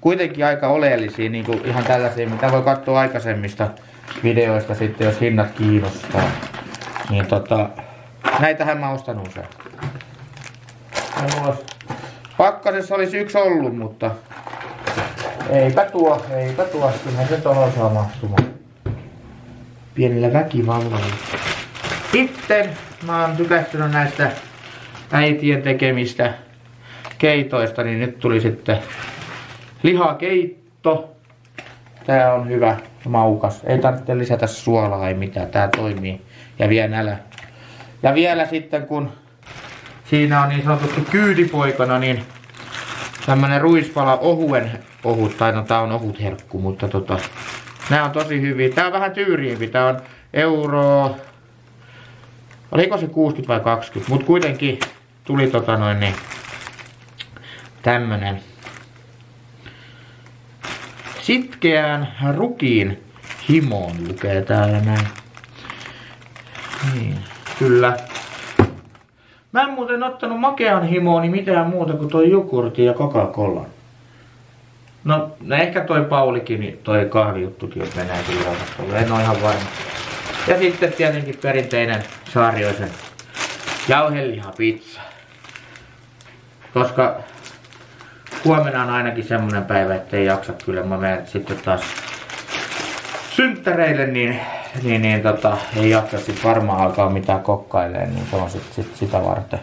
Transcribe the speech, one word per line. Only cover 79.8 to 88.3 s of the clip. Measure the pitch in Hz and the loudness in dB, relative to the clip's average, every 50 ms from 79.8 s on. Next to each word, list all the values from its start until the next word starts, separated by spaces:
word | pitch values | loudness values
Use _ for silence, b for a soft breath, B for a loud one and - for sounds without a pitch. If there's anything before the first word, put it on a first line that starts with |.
| - - - - - - - - - - - - - - | -12 -10 -10 -10 -10 -10 -10 -10 -10 -10 -8 -6 0 2
Ja | 175 180 | 2 4
sitten | 190 180 170 - 185 160 156 | 4 2 2 2 0 -2 0
tietenkin | - 165 156 147 147 143 139 131 - - | 0 0 0 0 0 -4 -6 -8 -6 -4
perinteinen | 143 135 135 127 117 - 120 117 117 113 107 107 - - - - | -2 0 0 -2 0 0 0 0 0 -2 -4 -4 -8 -14 -18 -16
Saarioisen | - - 120 117 117 110 110 104 104 101 101 101 90 85 - - - - - - B B - - - - - - - - - - - | -4 2 4 4 4 4 2 0 -2 -2 -2 -6 -8 -8 -12 -16 -18 -18 -20 -20 B B -10 -8 -8 -8 -10 -8 -8 -8 -6 0 2
jauhelihapizza. | 135 143 156 151 147 143 139 127 113 104 104 101 92 - 110 110 110 110 - - - - B B B B B B B B B B B B B B B B B B B B B - - _ - - - - - - - - - - - | 4 4 4 2 0 -2 -4 -4 -6 -6 -10 -12 -6 0 0 0 0 -2 -8 -18 -18 -18 B B B B B B B B B B B B B B B B B B B B B -20 -20 _ -20 -20 -20 -20 -20 -20 -20 -20 -20 -6 -2
Koska | 123 123 123 - - 127 - - - - - - - - - - - - - - B B B B B B B B B B - | 0 0 0 2 2 2 2 0 -4 -10 -14 -18 -18 -18 -20 -20 -20 -20 -20 -20 B B B B B B B B B B -14